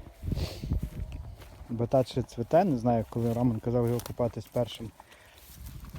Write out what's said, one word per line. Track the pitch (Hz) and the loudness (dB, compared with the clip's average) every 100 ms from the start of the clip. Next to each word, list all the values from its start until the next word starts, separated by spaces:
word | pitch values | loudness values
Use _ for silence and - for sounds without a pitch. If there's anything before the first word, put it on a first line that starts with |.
| - - - - - - - - - - - - - - - - - | -10 -8 -4 -2 -2 -4 -2 -2 -2 -6 -8 -8 -12 -14 -18 -16 -6
Батат | 117 117 135 127 | -2 4 4 4
ще | - | 0
цвіте, | 113 - 117 160 | -2 -4 4 4
не | 196 127 | 6 4
знаю, | 120 117 110 | 4 2 2
коли | 120 117 | 0 0
Роман | 117 127 110 | 4 2 2
казав | 123 123 117 | 0 2 2
його | 120 | 0
копати | - - 120 - | -2 -2 -2 -4
з | - | -4
першим, | 123 117 - 110 - - - - - - - - - - | -2 -2 -4 -12 -14 -20 -20 -20 -20 -20 -16 -14 -14 -12